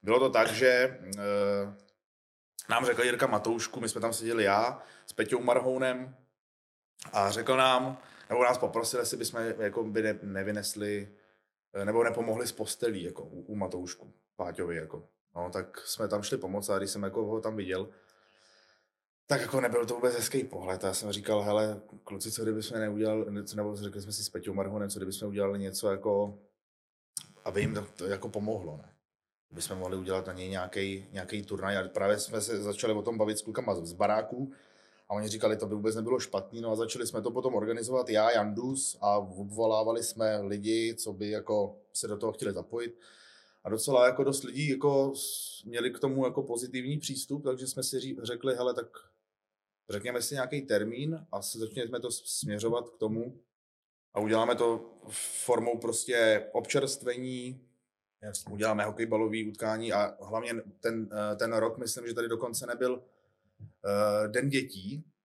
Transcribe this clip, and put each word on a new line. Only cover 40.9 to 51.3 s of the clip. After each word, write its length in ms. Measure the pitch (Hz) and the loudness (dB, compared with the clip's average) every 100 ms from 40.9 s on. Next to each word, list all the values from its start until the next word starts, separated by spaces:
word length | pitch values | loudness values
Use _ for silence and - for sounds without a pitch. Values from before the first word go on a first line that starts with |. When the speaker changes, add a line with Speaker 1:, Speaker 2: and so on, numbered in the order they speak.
| 113 | -2
Speaker 1:
co 160 | 110 | -8
by 160 | 95 104 | -4 -4
jako 480 | 107 - 107 98 - _ | -4 0 0 0 -4 _
se 140 | - 113 | -6 -4
do 100 | 104 | -2
toho 140 | 113 | -2
chtěli 220 | - 117 | -2 -4
zapojit. 460 | 101 - 117 120 117 - - - - _ _ | -4 -6 -6 -6 -8 -20 -20 -20 -20 _ _
A 60 | - | -4
docela 360 | 110 - 131 123 | -2 4 8 8
jako 180 | 127 | 8
dost 200 | 139 135 | 2 2
lidí 260 | 123 131 147 | -4 0 2
jako 440 | 131 147 135 135 135 | 4 4 6 4 0
s-, 480 | - - - - 104 | -6 -6 -10 -12 -6
měli 260 | 117 120 | -2 0
k 80 | 127 | 0
tomu 260 | 139 135 131 | 0 2 2
jako 180 | 143 | 0
pozitivní 540 | 127 120 123 127 127 147 | -2 -4 -4 -4 -2 -4
přístup, 460 | - 135 - 143 | -4 -6 -4 -4
takže 240 | 143 127 131 | -2 -2 -4
jsme 160 | - | -4
si 140 | 123 131 | -2 -4
ří-, 200 | 131 135 | -4 -8
řekli, 320 | 113 120 135 123 | -6 -2 0 2
„Hele, 180 | 123 | 0
tak 140 | 123 117 - - _ _ _ _ _ _ _ _ | 0 -6 -12 -20 _ _ _ _ _ _ _ _
řekněme 320 | 104 117 120 | -6 -2 -2
si 120 | 117 | -2
nějaký 280 | 139 127 147 | -2 -2 -4
termín 640 | 135 104 107 117 151 160 - | 0 0 2 -4 -4 -6 -6